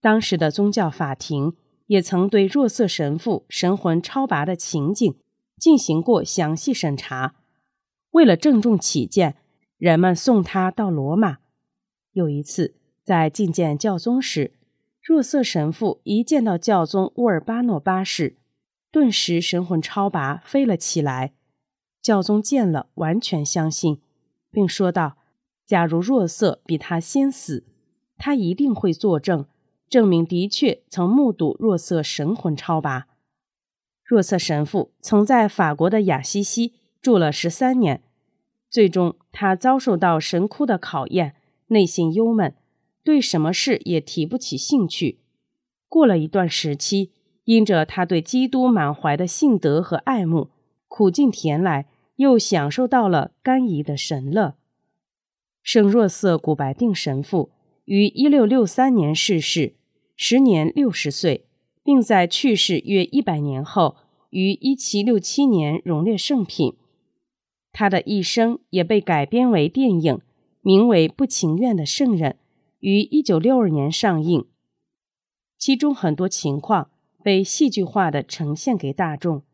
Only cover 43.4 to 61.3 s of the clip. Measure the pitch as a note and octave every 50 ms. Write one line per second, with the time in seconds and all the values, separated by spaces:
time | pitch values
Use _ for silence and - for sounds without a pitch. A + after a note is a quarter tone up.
43.4 | D3+ D#3 F3+ - - - B3+ - - - F3 D#3+ D3 - - - D3+ E3 G#3 B3
44.4 | - - - C3 - - D4 C4+ G3+ D#3+ - - F3 C3+ - _ _ _ _ _
45.4 | _ _ _ _ _ _ _ _ _ _ - E4 D#4 B3 G3 E3 D#3 D#3 - G3
46.4 | F#3 E3+ - - - D#3+ C#3+ C#3 - - G3+ G3 G3 F#3 _ _ _ _ _ _
47.4 | _ - A3+ A3+ G#3+ G3+ G3+ E3 D#3 D#3 - - F3+ E3+ F#3 E3+ D#3 - - B3+
48.4 | B3+ B3+ B3+ C4 B3+ B3+ A#3+ G3+ D3+ C#3+ D3 - - D#3 C#3+ D3 F3+ F3+ - -
49.4 | - D4 A#3+ F#3+ - D#3 C#3+ D#3 F3+ - F3 - - - C4 A#3 F#3+ D#3+ E3 E3
50.4 | C3+ - _ _ _ _ _ _ _ _ - - G#3+ F#3+ F3 - C#4+ B3+ G3+ -
51.4 | - D#3+ D3+ - C#4 F#3 D#3+ C#3 C#3+ _ _ _ _ _ _ _ C4 C#4 B3+ A3+
52.4 | - - - E3+ C#3+ C#3+ D3 - B3+ B3 C4 B3+ A3+ G3 F3+ D3+ C3+ - _ _
53.4 | _ C4 B3+ C4 B3+ A#3 F#3 D3 D3 - D3 C3+ - - D#3 C3+ C3 C#3 D3+ G#3
54.4 | G#3 D3 - _ _ _ _ _ _ _ _ _ _ _ _ _ _ _ _ _
55.4 | _ _ _ _ _ - - A#3 G#3 G3+ G3 A#3+ A3 F#3+ - - - G3 E3+ D#3
56.4 | - - D#3 C#3+ D3 C3+ C3+ - A#3+ A#3 G3+ - - D3+ C3+ C3 D3+ - - F3+
57.4 | - - _ _ _ _ _ _ _ - G3 G3 G#3 G#3 - - C4 D4 C#4+ C#4+
58.4 | A#3 G#3+ B3 C4 A3+ F3 - - B3+ C4+ B3+ A3 E3 D3 D#3 D#3 - - G#3 E3
59.4 | D3 - - E3+ D3+ A2 _ _ _ _ _ _ _ _ _ _ - - A#3 B3+
60.4 | C4+ B3+ G3+ D#3+ D3+ E3 - - C#4+ B3+ F3 - - D3 C#3+ - - F3